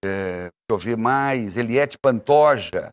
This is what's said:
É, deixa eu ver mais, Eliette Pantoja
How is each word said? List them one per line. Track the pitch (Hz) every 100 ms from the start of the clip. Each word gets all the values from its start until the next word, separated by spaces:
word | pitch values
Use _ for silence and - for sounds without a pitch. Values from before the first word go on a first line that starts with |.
É, | 98 98 95 90
deixa | 90 _ _
eu | 107
ver | 95 117
mais, | 113 135 139 135 107 92
Eliette | 120 123 143 -
Pantoja | 139 117 - 147 151 131 90 92 -